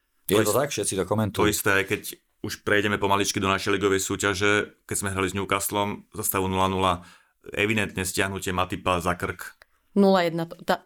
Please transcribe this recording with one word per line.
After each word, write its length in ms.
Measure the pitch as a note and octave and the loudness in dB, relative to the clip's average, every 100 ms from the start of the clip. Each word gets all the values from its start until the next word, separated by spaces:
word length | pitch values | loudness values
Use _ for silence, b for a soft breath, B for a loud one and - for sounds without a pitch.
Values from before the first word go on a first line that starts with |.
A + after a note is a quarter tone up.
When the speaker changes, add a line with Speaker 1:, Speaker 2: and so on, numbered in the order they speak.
| b _ - | b _ 0
Speaker 1:
Je 80 | G2+ | 2
Speaker 2:
To 0 | |
Speaker 1:
to 40 | G#2 | 2
Speaker 2:
isté, 100 | G#2+ | 2
Speaker 1:
tak? 140 | C#3+ | 0
Všetci 220 | - G2 F#2+ | -2 -2 -2
to 80 | |
komentujú. 400 | F2 G#2 G#2+ G2 | 0 0 0 2
Speaker 2:
to 80 | G#2+ | 0
isté, 180 | G#2 A2 G2 | 2 2 2
aj 100 | G2 | 2
keď 100 | G2+ - - _ _ - | -4 -6 -16 _ _ -12
už 160 | - | -6
prejdeme 320 | - G#2 G#2 G2+ | 0 2 2 0
pomaličky 480 | G2 G2 G2 G#2 | 2 2 0 0
do 80 | F#2+ | 0
našej 240 | G2 G2+ G2 | 0 0 0
ligovej 240 | G2+ F#2+ | 2 2
súťaže, 520 | - G2 G2+ G2 G#2 G#2 - - - | 0 -2 0 2 2 2 0 -8 -8
keď 80 | A2 | -6
sme 160 | G2+ | -4
hrali 160 | F#2 F#2+ | -2 -2
s 80 | F#2+ | -2
Newcastlom 720 | F#2+ G2 - G#2 G2+ - - - | -2 -2 0 -2 -2 -4 -12 -8
za 80 | |
stavu 240 | G#2+ G2 F#2+ | -4 0 0
nula 240 | F#2+ F#2+ | 2 2
nula, 220 | F#2 F#2 F2 F2+ B B B - | 2 0 0 -6 B B B -8
evidentne 560 | - G#2 A2 G2 F#2 F2+ | -2 0 0 -2 -4 -4
stiahnutie 480 | - F#2+ F#2+ F#2+ F2+ | -2 -2 -2 -4 -2
Matipa 480 | F2+ F2+ F#2 F2+ | -2 -2 0 0
za 160 | F2+ F2 | 0 -2
krk. 380 | F#2+ - - - _ _ _ G3+ | -4 -8 -12 -18 _ _ _ 4
Speaker 3:
Nula 320 | G3 F#3+ E3+ | 6 6 2
jedna 160 | E3 | -2
to, 160 | E3 - | -6 -6
tá, 240 | - F3+ | -4 -4